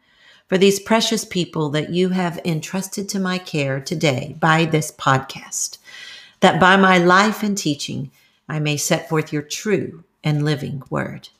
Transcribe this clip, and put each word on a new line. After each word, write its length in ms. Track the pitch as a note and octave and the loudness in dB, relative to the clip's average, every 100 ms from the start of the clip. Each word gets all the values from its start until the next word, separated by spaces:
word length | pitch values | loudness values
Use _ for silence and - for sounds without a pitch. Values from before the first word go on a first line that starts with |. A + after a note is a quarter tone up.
| _ _ _ _ _ | _ _ _ _ _
for 120 | F#3 | 4
these 220 | G3 G3 | 4 2
precious 440 | - A3+ - A3 | 0 0 2 -2
people 460 | - F3+ E3 D#3+ D3 | -2 -4 -4 -4 -2
that 220 | D3+ - | -2 -2
you 180 | F3 F#3 | 0 0
have 300 | F#3 F3 D#3+ | 0 -2 -4
entrusted 640 | F3 D#3 - F#3+ F#3+ - G3 | -4 -4 -4 -8 -8 -8 -6
to 100 | G3 | -4
my 180 | F#3 F#3 | -4 -4
care 420 | F#3 D#3 C#3 C3+ | -4 -4 -2 -4
today 560 | C#3 D#3+ D#3+ B2+ - - | -6 -2 0 -2 -6 -2
by 240 | E3 D#3+ E3 | 2 4 2
this 260 | D#3 - | 0 -2
podcast, 840 | - C#3 C3 - - - - - - - - - - - _ | -2 0 0 -2 -14 -12 -8 -8 -10 -20 -20 -20 -20 -20 _
that 180 | F#3 E3 | 2 6
by 160 | F#3 G3 | 6 6
my 220 | F#3+ F#3 | 6 6
life 440 | F3 F#3 G#3+ G3+ | 6 6 4 0
and 160 | G#3+ G3 | -4 -2
teaching, 540 | D#3 C#3+ - B2+ C#3 _ _ _ - | -2 -4 -6 -8 -10 _ _ _ -8
I 100 | D#3 | -4
may 160 | D3+ C#3+ | -2 -2
set 320 | - D#3+ - | 0 -2 0
forth 240 | D#3 D3+ | -4 -2
your 100 | D3+ | -6
true 600 | D3 - G#3+ F3 - - _ _ | -6 -8 -2 -2 -2 -10 _ _
and 220 | D3+ D3 | -2 0
living 400 | D3+ C#3 F#2+ C3+ - | 0 -2 -6 -10 -8
word. 400 | - - - - | -6 -6 -10 -18